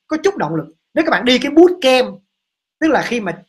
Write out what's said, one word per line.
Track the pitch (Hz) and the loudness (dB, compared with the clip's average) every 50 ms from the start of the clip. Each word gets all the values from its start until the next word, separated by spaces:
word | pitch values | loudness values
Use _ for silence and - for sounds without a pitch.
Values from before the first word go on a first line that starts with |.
| _ | _
có | _ 311 | _ -8
chút | 311 - 392 392 | -2 -2 -2 -2
động | - 185 151 165 | -2 -6 -6 -6
lực. | 160 - - - _ _ _ _ | -6 -8 -10 -16 _ _ _ _
Nếu | - 320 | -2 -2
các | 320 | 0
bạn | - 180 202 | 0 -2 0
đi | 247 254 247 | 0 0 0
cái | 254 285 277 | -2 0 4
bootcamp, | 311 349 359 359 - - 262 254 254 240 202 196 - _ _ _ _ _ _ _ _ _ _ _ _ 311 | 6 6 6 4 2 0 2 2 2 0 -2 -6 -16 _ _ _ _ _ _ _ _ _ _ _ _ -2
tức | 320 | 0
là | 277 202 165 | 0 0 -2
khi | - 240 240 | -4 -6 -6
mà | 214 180 165 - - | -6 -6 -10 -10 -14